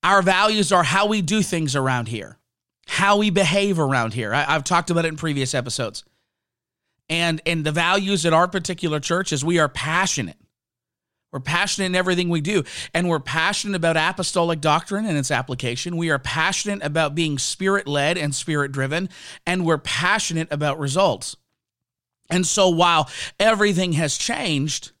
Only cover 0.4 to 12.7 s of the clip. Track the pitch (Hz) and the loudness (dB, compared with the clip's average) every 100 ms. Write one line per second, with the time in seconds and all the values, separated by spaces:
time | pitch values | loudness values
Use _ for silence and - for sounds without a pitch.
0.4 | 214 220 170 190 151 180 208 214 165 214 | 4 2 4 4 4 2 2 2 2 0
1.4 | 196 170 156 135 131 127 110 117 - - | 2 0 0 0 0 0 -2 -8 -10 -16
2.4 | _ _ _ _ - - 196 208 214 185 | _ _ _ _ -8 0 4 4 4 4
3.4 | 180 196 202 175 143 135 113 117 107 120 | 2 2 2 2 2 2 0 -2 -2 0
4.4 | 139 156 139 175 175 170 165 156 160 143 | 0 0 2 0 2 0 0 -4 -4 -2
5.4 | 131 139 123 - 117 - - _ _ _ | -2 -2 -4 -6 -6 -8 -18 _ _ _
6.4 | _ _ _ _ _ _ _ 165 170 156 | _ _ _ _ _ _ _ -2 0 0
7.4 | - 170 151 151 170 196 190 196 165 160 | -2 -2 -2 0 0 0 0 0 4 4
8.4 | 180 190 - 175 170 151 135 170 190 147 | 2 0 -4 -4 -2 -2 -2 -2 -2 -2
9.4 | 147 175 147 - 147 165 185 - 98 69 | 0 2 2 0 -2 0 0 -2 -6 -10
10.4 | _ _ _ _ _ _ _ _ _ 143 | _ _ _ _ _ _ _ _ _ -10
11.4 | 131 170 196 - 190 185 180 180 175 170 | -2 -2 0 0 0 0 2 0 0 0
12.4 | 151 208 131 | 0 -2 -2